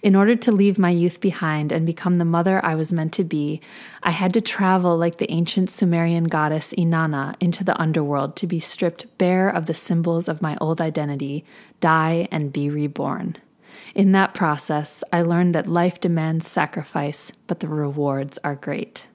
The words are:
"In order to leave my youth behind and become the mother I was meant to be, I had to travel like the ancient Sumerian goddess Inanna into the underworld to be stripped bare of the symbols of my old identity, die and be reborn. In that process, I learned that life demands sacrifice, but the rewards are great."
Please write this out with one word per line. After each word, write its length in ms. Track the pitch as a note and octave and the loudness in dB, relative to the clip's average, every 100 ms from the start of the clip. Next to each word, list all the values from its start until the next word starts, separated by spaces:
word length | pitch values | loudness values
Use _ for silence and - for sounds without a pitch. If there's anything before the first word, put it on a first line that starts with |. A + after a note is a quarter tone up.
"In 120 | G#3 F#3+ | 6 6
order 200 | G3+ A#3+ | 6 4
to 160 | A#3+ | 2
leave 260 | G#3 G3+ G3 | 4 4 4
my 140 | F3+ | 2
youth 280 | F3 F3 - | 4 2 0
behind 520 | G3+ E3 D#3+ D3+ D3+ | -2 0 -2 -2 0
and 120 | D#3+ | 0
become 320 | D#3+ E3 F3+ F3 | -2 -2 0 2
the 100 | E3+ | 2
mother 380 | E3+ F3 F#3+ | 2 2 2
I 120 | E3+ D#3+ | 0 -2
was 180 | D#3 | -2
meant 180 | E3+ D#3+ | -2 -2
to 100 | - | -4
be, 380 | E3+ D3+ D3 D#3 - - - - | -4 -2 -2 -6 -10 -20 -20 -6
I 80 | - | -4
had 200 | E3 F#3 A3 | 0 0 0
to 60 | |
travel 540 | A3 - F#3+ F#3 F3+ E3+ | -2 0 2 4 2 2
like 220 | E3+ E3 | 0 -2
the 140 | - | -4
ancient 400 | E3 E3+ - F#3 | -2 0 0 -2
Sumerian 540 | - F#3 E3+ E3 E3+ E3 | 0 2 2 2 2 0
goddess 500 | E3 D3+ D#3 - - | 0 0 -2 -4 -2
Inanna 560 | E3 E3 D#3+ C#3 C#3 - | 0 2 0 -2 -6 -2
into 240 | F3 E3 | -2 0
the 160 | F#3 - | -2 0
underworld 540 | D#3+ D#3+ D3 C#3+ C#3 - | 0 0 0 -2 -2 -4
to 100 | F3 | -4
be 140 | E3+ | -4
stripped 480 | - - F3 E3+ - _ | -4 -2 -4 -4 -20 _
bare 320 | F3+ F#3 F#3+ | 0 2 2
of 160 | F3 D#3+ | 0 -2
the 80 | |
symbols 540 | D#3+ - E3 E3+ E3 E3+ | -4 -2 0 0 0 -2
of 160 | D#3+ | -4
my 120 | D#3+ - | -4 -2
old 180 | D#3 E3 | -4 -2
identity, 640 | D#3+ D#3 D3+ C#3 C#3 C#3+ - - - _ | -2 -2 -4 -4 -6 -8 -10 -20 -20 _
die 480 | E3 D#3+ D#3+ E3 F3 | 4 4 4 0 -2
and 220 | D#3+ D3 | -2 -4
be 160 | C#3 C#3+ | -2 -2
reborn. 680 | D3 D3 D3 C#3+ - F3+ E3 _ _ _ - - - | -2 -4 -2 -4 -4 -6 -10 _ _ _ -20 -8 2
In 160 | G3 | 4
that 220 | F#3+ F#3+ | 6 2
process, 680 | - E3+ D3 - D3+ D3+ - - | 2 0 0 -2 -2 -2 -8 -2
I 100 | F3 | 0
learned 340 | E3+ E3+ F3+ D#3+ | 2 2 2 2
that 120 | D#3+ | 0
life 320 | E3+ F3 - | 2 0 0
demands 480 | F3+ E3 D#3+ D#3+ - | -2 0 0 -2 -2
sacrifice, 840 | - D3+ - D3 D#3+ D3 D3 - - - | -2 -2 -4 -6 -6 -4 -6 -10 -14 -8
but 140 | E3+ | -6
the 60 | D#3 | -4
rewards 680 | D3+ D3 C#3+ C#3+ C3+ C#3+ - | -4 -4 -2 -2 -2 -6 -6
are 120 | D3 C#3 | -6 -6
great." 520 | - D#3 - - - | -6 -8 -8 -14 -20